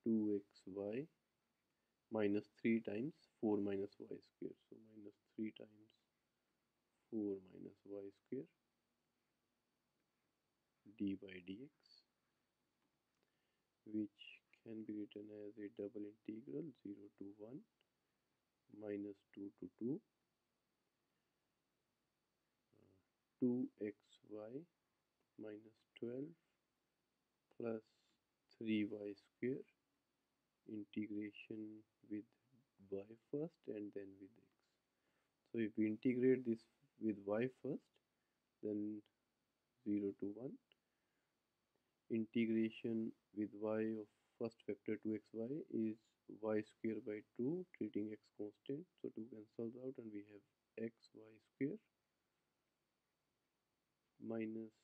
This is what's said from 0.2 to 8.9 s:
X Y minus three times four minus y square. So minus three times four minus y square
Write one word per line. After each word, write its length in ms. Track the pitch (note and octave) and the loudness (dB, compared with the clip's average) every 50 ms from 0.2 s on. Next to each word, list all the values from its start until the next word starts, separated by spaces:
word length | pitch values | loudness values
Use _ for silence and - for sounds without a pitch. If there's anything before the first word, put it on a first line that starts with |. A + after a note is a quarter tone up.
| G#2+ G#2+ G#2 G2+ | 6 4 2 2
X 220 | - _ _ - - | 0 _ _ -16 -12
Y 380 | G2 F#2 G2+ G2 G2+ G#2+ B2+ D3+ - _ _ _ _ _ _ _ _ _ _ _ _ _ _ _ _ _ _ _ _ | -8 -4 -2 -2 0 -2 -2 -4 -6 _ _ _ _ _ _ _ _ _ _ _ _ _ _ _ _ _ _ _ _
minus 340 | - A2 G#2+ G2+ G2+ G#2+ - - _ - | 2 4 4 6 4 4 0 -2 _ 2
three 180 | - A#2 A2+ A2+ | 4 6 6 6
times 320 | A2+ G#2 G2+ G#2+ B2 D#3 - - - _ _ _ | 4 0 -2 0 -2 -2 -4 -8 -20 _ _ _
four 160 | - A2 G#2 | 4 6 6
minus 340 | G2+ G2+ G2+ G2+ G2 G2 G2+ - _ | 6 4 2 2 0 0 -2 -6 _
y 160 | A2 A2 G#2+ G#2 | -10 -10 -10 -12
square. 360 | - _ _ _ - - - _ _ _ | -12 _ _ _ -8 -8 -8 _ _ _
So 60 | A#2 A2+ A2 A2 A2 | -20 -20 -20 -18 -18
minus 220 | A2 G#2 G2+ - _ _ _ _ | -14 -14 -14 -16 _ _ _ _
three 180 | - A2 G#2+ - | -4 -4 -4 -4
times 320 | - A#2+ G#2+ G#2+ G#2+ G#2+ A2+ - _ _ _ _ _ _ _ _ _ _ _ _ _ _ _ _ _ _ _ _ _ _ _ | -8 -14 -14 -16 -20 -20 -20 -20 _ _ _ _ _ _ _ _ _ _ _ _ _ _ _ _ _ _ _ _ _ _ _
four 260 | A#2+ A2 G#2 G2+ G2 F#2+ F#2+ F#2 F#2 | -2 0 0 0 0 -2 -6 -14 -14
minus 240 | F#2+ F#2 F#2 G2 _ _ | -12 -12 -12 -14 _ _
y 180 | G2+ G2+ G2+ G2 G2+ - _ _ | -10 -10 -8 -8 -10 -14 _ _
square 240 | _ B2+ C3 D#3+ - _ _ _ _ _ _ _ _ | _ -6 -6 -6 -8 _ _ _ _ _ _ _ _